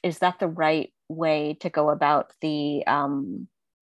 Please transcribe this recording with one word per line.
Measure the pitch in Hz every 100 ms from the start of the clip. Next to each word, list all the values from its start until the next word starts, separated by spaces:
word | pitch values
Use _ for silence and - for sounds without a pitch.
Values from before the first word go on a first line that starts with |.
is | 185 160
that | 180 180
the | 180
right | 165 156 160 - _ -
way | 160 160 151 151 151
to | 175
go | 160 151
about | 151 147 147 - -
the, | 156 151 147 143 -
um, | 143 139 139 117 98 - _ _ _